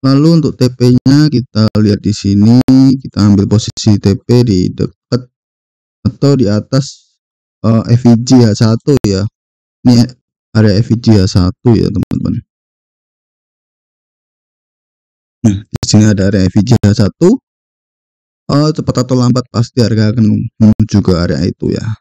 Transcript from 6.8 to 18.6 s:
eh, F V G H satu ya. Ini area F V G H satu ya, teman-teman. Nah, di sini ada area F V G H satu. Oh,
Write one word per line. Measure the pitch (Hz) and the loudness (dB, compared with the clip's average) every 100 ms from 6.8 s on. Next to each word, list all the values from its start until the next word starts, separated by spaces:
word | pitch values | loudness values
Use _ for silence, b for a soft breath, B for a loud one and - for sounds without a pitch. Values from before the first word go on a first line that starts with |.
| 135 - _ _ _ _ _ _ 110 | -4 -12 _ _ _ _ _ _ -2
eh, | 113 104 120 | -2 0 0
F | |
V | 120 113 | 2 2
G | 123 131 | 2 2
H | 120 104 | 2 2
satu | 113 113 - 143 | 0 -2 -2 -2
ya. | 104 95 104 _ _ _ _ _ - | -2 -4 -4 _ _ _ _ _ 2
Ini | 120 127 - _ _ _ | 2 0 -4 _ _ _
area | 113 107 98 | 0 2 2
F | 117 | 0
V | 113 | -2
G | 120 107 | 2 2
H | 92 101 | 2 0
satu | 90 - - | -2 -2 0
ya, | 107 90 | 0 0
teman-teman. | - - - - - - _ _ _ _ _ _ _ _ _ _ _ _ _ _ _ _ _ _ _ _ _ _ _ _ _ _ _ _ _ | -4 -6 -6 -4 -6 -10 _ _ _ _ _ _ _ _ _ _ _ _ _ _ _ _ _ _ _ _ _ _ _ _ _ _ _ _ _
Nah, | 113 98 - | -4 -4 -8
di | - - | -12 -2
sini | 104 104 | 2 2
ada | 101 98 | 0 -2
area | 98 95 | 0 0
F | |
V | 107 101 | -2 0
G | 117 | 0
H | 101 104 | 0 0
satu. | 101 - 175 254 _ _ _ _ _ _ _ _ _ _ | -2 0 0 0 _ _ _ _ _ _ _ _ _ _
Oh, | _ 143 | _ -2